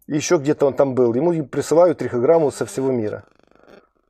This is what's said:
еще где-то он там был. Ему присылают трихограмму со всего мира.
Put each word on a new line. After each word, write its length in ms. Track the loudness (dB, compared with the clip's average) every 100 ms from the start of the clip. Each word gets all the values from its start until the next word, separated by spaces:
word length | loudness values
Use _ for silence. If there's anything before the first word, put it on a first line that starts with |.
| -6
еще 320 | -6 0 0
где-то 280 | 0 0 0
он 80 |
там 200 | 2 0
был. 200 | 2 0
Ему 300 | 2 0 -2
присылают 540 | -4 -6 0 4 4 2
трихограмму 520 | -4 -2 2 2 2
со 160 | -2 -8
всего 260 | -4 -4
мира. 320 | -2 -4 -8 -16 _ _ _ _ -20 _ _